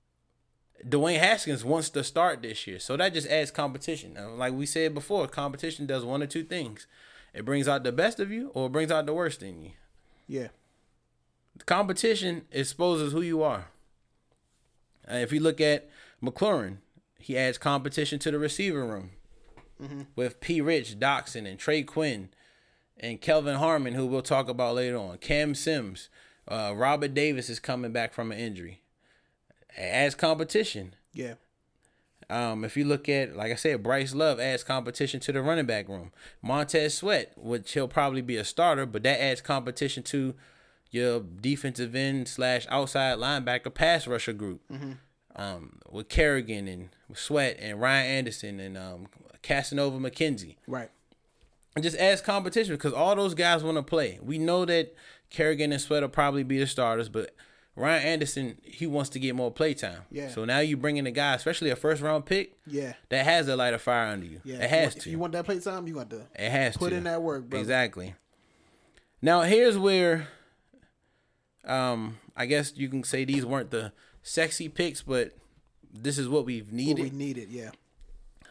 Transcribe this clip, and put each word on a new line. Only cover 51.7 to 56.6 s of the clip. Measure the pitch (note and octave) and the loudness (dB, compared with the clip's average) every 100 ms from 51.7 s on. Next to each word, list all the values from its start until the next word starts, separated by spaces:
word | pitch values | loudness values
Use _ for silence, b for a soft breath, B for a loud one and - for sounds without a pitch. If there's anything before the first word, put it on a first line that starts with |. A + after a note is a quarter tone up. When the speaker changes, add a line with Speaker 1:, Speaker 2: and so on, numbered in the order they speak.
| - | -4
Speaker 1:
It | |
just | E3 D#3+ | -2 2
adds | F#3+ F#3+ | 4 4
competition | - G3+ F#3 A3+ G#3 | 2 0 0 2 2
because | D3 D3 | 0 0
all | B2 E3+ G3+ | 2 4 4
those | G3 | 2
guys | E3 F3 E3+ | 2 4 4
wanna | D#3 D#3+ | 2 -2
play. | C#3 E3 D3 F#2 | 2 2 2 -2
We | A#2+ D#3 | -6 -2
know | D#3+ F3+ F3 | 2 2 4
that | E3+ D#3+ - B B B | 2 2 -4 B B B
Kerrigan | - D#3 D3+ D3 | 0 2 2 2
and | C#3 | 0
Sweat | - D3+ | 2 2
will | C#3+ | 2
probably | - C#3+ C#3 | 2 2 2
be | C3 | 0
the | C3+ | 0